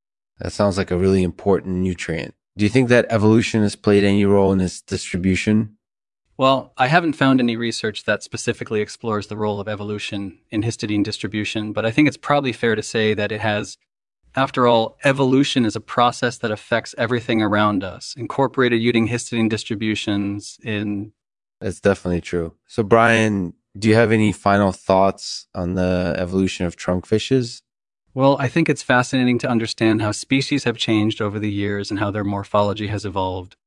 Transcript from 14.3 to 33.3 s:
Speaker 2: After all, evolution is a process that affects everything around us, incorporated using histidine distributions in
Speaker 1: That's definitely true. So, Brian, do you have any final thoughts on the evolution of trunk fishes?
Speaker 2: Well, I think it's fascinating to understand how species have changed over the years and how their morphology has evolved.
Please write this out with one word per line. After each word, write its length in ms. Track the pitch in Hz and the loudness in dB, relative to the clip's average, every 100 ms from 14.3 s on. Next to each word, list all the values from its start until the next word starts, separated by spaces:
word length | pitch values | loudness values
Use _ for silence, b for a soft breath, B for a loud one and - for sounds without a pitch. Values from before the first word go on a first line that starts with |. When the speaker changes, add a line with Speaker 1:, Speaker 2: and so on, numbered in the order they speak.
Speaker 2:
After 320 | - 135 - 123 | -4 -2 2 4
all, 300 | 117 110 - | 4 2 0
evolution 600 | 143 135 131 131 139 131 113 | 0 2 2 4 2 2 0
is 100 | 107 | -2
a 40 | |
process 580 | - - 120 - 120 - | -6 0 2 2 -4 -4
that 120 | 113 | -6
affects 440 | 104 - 113 - - | -6 -2 -4 -2 -4
everything 460 | 113 120 - 113 | -2 -2 0 0
around 420 | 107 104 107 104 | 2 2 2 0
us, 300 | 92 87 - - | -4 -10 -14 -12
incorporated 640 | 113 - 131 131 123 117 | -6 -2 0 2 2 2
using 280 | 117 117 113 | 2 2 2
histidine 420 | 120 - 117 110 | -2 -4 -2 0
distributions 1080 | 107 - 104 110 104 - 101 101 101 - - | -2 -6 -4 -4 -4 -2 -4 -4 -6 -10 -14
in 480 | 123 107 104 101 107 _ _ _ _ - | -8 -6 -4 -6 -8 _ _ _ _ -10
Speaker 1:
That's 200 | 101 85 | -8 -2
definitely 420 | 101 95 90 87 | 0 0 -2 -4
true. 320 | - 87 82 - _ | -4 -6 -6 -10 _
So, 160 | - | -4
Brian, 680 | 101 113 117 113 110 101 87 - _ 98 | 2 4 6 4 2 0 -4 -10 _ -2
do 120 | 107 | 4
you 80 | 110 | 4
have 160 | 113 | 4
any 180 | 110 107 | 4 2
final 400 | 95 101 101 101 | 2 2 4 2
thoughts 800 | 92 - 95 98 - - - - | 0 2 4 4 0 -8 -12 -12
on 200 | 98 87 | -8 -4
the 400 | 92 90 90 90 87 | -2 0 0 -2 -2
evolution 480 | 90 95 95 - | -2 0 0 -2
of 120 | 87 - | -6 -6
trunk 300 | - 90 - | -4 -4 -2
fishes? 540 | 110 - 135 120 - _ _ _ _ _ | -2 0 0 -2 -10 _ _ _ _ _
Speaker 2:
Well, 220 | 131 139 139 | 0 2 2
I 80 | 135 | 0
think 220 | 165 165 | 0 0
it's 160 | 139 | 0
fascinating 540 | - 123 123 131 123 120 | 2 2 2 0 2 2
to 80 | 127 | 0
understand 520 | 117 113 - 113 107 | -2 -2 0 2 2
how 120 | 107 | 0
species 500 | 104 - 135 135 139 | -4 -2 -2 0 -2
have 140 | 123 113 | -2 -2
changed 440 | - 110 107 107 | 0 2 0 -2
over 200 | 104 104 | -4 -4
the 100 | 104 | -4
years 400 | 101 101 101 101 | -2 -2 -4 -4
and 80 | 101 | -4
how 140 | 101 | -4
their 100 | 104 | -2
morphology 640 | 101 101 98 104 104 101 104 | -4 -4 -4 0 0 -2 -4
has 180 | 104 | -6
evolved. 520 | 101 95 92 | -6 -4 -4